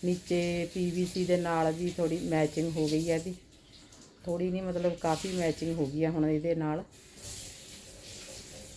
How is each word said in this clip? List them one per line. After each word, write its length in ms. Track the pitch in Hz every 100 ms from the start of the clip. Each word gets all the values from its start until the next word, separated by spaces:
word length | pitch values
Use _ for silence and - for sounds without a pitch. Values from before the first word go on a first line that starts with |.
ਨੀਚੇ 640 | 180 180 - 175 175 175 170
ਪੀ 160 | 190 175
ਵੀ 140 | 170 180
ਸੀ 180 | -
ਦੇ 120 | 175 180
ਨਾਲ 360 | 170 165 160
ਵੀ 180 | 160 175 175
ਥੋੜ੍ਹੀ 220 | 165 165 175
ਮੈਚਿੰਗ 440 | 160 151 156 165 160
ਹੋ 100 | 156
ਗਈ 240 | 156 165
ਹੈ 60 | 165
ਇਹਦੀ, 180 | 175 180 - - - - - - - -
ਥੋੜ੍ਹੀ 260 | 180 175 180
ਨਹੀਂ 120 | 185
ਮਤਲਬ 340 | 190 175 175 175
ਕਾਫੀ 340 | 165 156 190 180
ਮੈਚਿੰਗ 400 | 165 151 160 165
ਹੋ 80 | 139
ਗਈ 180 | 147
ਆ 60 | 160
ਹੁਣ 160 | 165 156
ਇਹਦੇ 280 | 151 160 165
ਨਾਲ। 280 | 156 156 208 - - - - - - - - - - - - - - - - - -